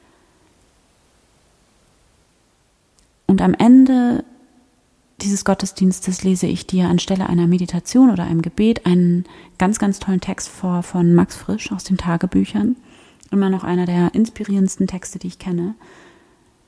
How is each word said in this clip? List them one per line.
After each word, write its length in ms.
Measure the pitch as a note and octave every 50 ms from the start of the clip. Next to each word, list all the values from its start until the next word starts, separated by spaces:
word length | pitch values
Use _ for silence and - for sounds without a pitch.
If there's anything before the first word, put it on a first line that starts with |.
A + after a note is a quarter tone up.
| _ _ _ _ _ _ _ _ _ _ _ _ _ _ _ _ _ _ _ _ _ _ _ _ _ _ _ _ _ _ _ _ _ _ _ _ _ _ _ _ _ _ _ _ _ _ _ _ _ _ _ _ _ _ _ _ _ _ _ _ _ _ _ _ _
Und 160 | - G3 F#3+
am 120 | F3+ F#3+ -
Ende 680 | - - A#3 B3+ C4 C4 C4 C4 B3+ B3 A#3+ A#3+ - - - - _ _ _ _ _ _ _ _ _ _ _ _ _ _ _ _ -
dieses 240 | - G3+ G3 F#3+ -
Gottesdienstes 800 | - G3 - - F#3+ - - G3 F#3 F#3 - - - F#3 - -
lese 220 | F#3+ F#3 F3+ -
ich 220 | E3+ F3 F3 - -
dir 220 | - F#3 F3+ F3
anstelle 380 | F3 F3 - - G3 F#3 - -
einer 200 | F3+ F3 F3 E3+
Meditation 640 | F3 F3+ F3+ E3+ - F3 - - - B3 C4 C4
oder 140 | G#3 F3+ F3
einem 160 | F3+ E3 E3
Gebet 440 | E3 E3+ - - G#3 A3+ A#3 - -
einen 400 | F3+ F3+ F3+ F3+ F3 F3 F3 F3+ - - - - - _ -
ganz, 220 | F#3 F#3 G#3+ -
ganz 200 | - G3+ G3 -
tollen 220 | - - F#3+ F3+
Text 280 | - - F#3+ - - -
vor 340 | - - - F#3 F3 F3 F3
von 320 | - - F3+ F3 E3+ F3
Max 220 | E3+ F3+ - - -
Frisch 340 | - - F#3+ A3 - -
aus 140 | G#3+ F#3 -
den 120 | - F#3+ F3+
Tagebüchern. 760 | - F3 E3+ E3+ - F#3 - F#3+ G3 - - G#3 G#3 G#3+ B3+ - _ - - - - - _ _ - -
Immer 180 | - G3+ G3 F#3+
noch 140 | F#3+ F#3 -
einer 220 | - F3+ F3+ F3+
der 280 | F3 F3 F3 F3 F3 -
inspirierendsten 760 | F#3+ A3 A3 - - G#3 - G3 G3 F#3+ F#3+ - - G3 F#3
Texte, 300 | - F#3 - - - F#3
die 100 | - F3+
ich 120 | F3+ -
kenne. 340 | - G3 F3+ E3+ E3+ F#3 A3 - - - - - - - - _ _ _ _ _ _ _ _ _ _